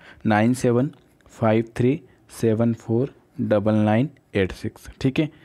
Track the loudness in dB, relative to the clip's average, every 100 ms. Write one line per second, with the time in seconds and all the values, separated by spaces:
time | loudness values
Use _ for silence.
0 | -20 -8 0 2 2 0 0 2 0 -6
1 | _ _ -20 -2 0 2 -2 -2 -2 -2
2 | -8 _ _ -4 -2 2 0 -2 -4 -2
3 | -2 -8 _ -8 -2 0 2 2 2 2
4 | -2 -6 _ -2 -2 -4 -12 -12 -20 -6
5 | -2 -2 -4 -8